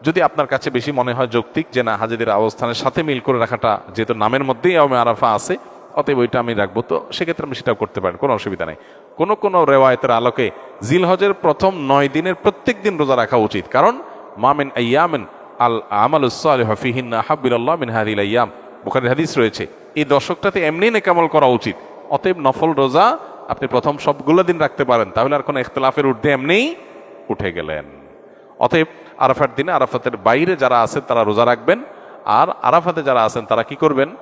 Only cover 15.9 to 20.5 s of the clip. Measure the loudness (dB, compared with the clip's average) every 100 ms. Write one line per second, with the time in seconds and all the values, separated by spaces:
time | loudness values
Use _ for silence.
15.9 | 0 2 2 0 0 0 2 0 -2 -2
16.9 | -4 -4 -4 -2 -2 0 0 0 -2 -2
17.9 | -2 -2 -2 0 0 0 -4 -20 -12 -4
18.9 | -2 0 0 -2 0 0 0 -12 -12 -10
19.9 | -6 2 0 0 -4 -2